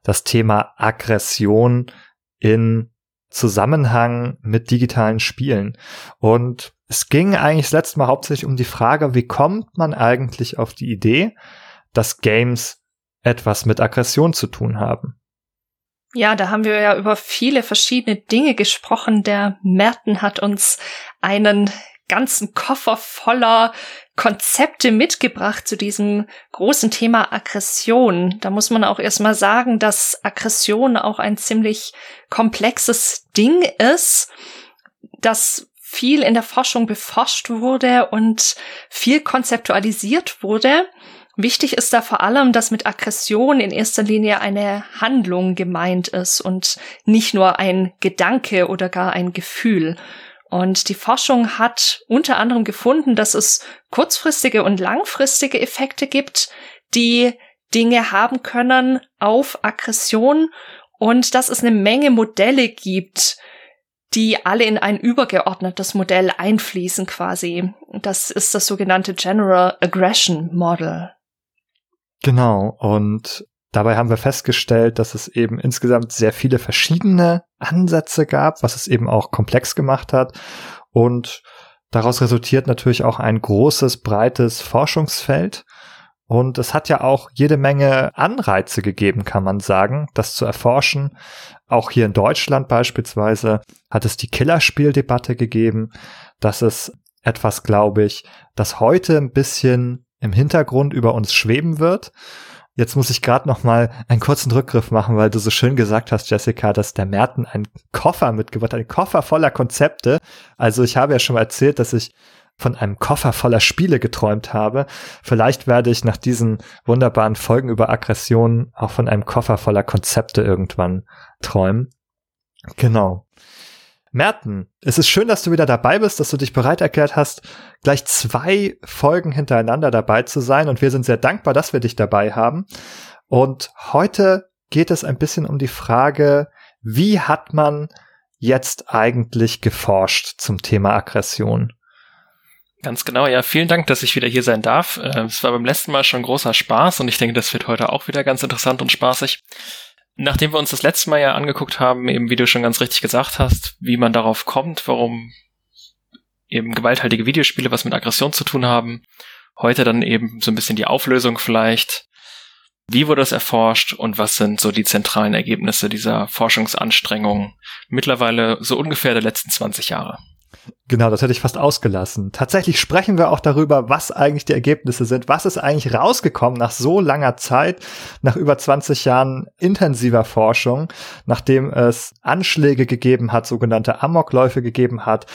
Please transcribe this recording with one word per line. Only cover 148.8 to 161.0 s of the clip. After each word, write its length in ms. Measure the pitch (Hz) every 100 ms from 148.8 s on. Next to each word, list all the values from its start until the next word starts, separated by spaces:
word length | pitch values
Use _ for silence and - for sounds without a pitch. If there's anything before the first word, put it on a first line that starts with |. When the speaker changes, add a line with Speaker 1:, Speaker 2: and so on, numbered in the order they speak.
Speaker 3:
und 100 | 127
spaßig. 520 | - 123 127 135 - _ - - - - _ _ -
Nachdem 320 | 139 139 151
wir 60 | 151
uns 140 | 143
das 100 | 135
letzte 300 | 147 - -
Mal 100 | 151
ja 140 | 139 -
angeguckt 440 | 143 - 143 -
haben, 300 | 127 127 123
eben 220 | 131 120
wie 40 | 120
du 120 | 120
schon 160 | 120
ganz 180 | 120 113
richtig 200 | 123 -
gesagt 360 | 113 123 135 -
hast, 380 | 131 - - -
wie 180 | 123 120
man 160 | 117
darauf 320 | 117 110 110 -
kommt, 420 | 135 160 160 -
warum 440 | 123 117 117 117 - _ _ _ _ - _ _ _ _ _ -
eben 260 | 120 113
gewalthaltige 540 | 113 117 127 131 113 113
Videospiele 420 | 156 139 - 127
was 160 | 120 117
mit 80 |
Aggression 400 | - - - 143
zu 100 | -
tun 220 | - 139 123
haben, 380 | 120 117 120 _ - - - _ -
heute 240 | 117 127
dann 180 | 120 117
eben 380 | - 113 110 113
so 80 | -
ein 60 | 107
bisschen 200 | - 107
die 120 | -
Auflösung 500 | 135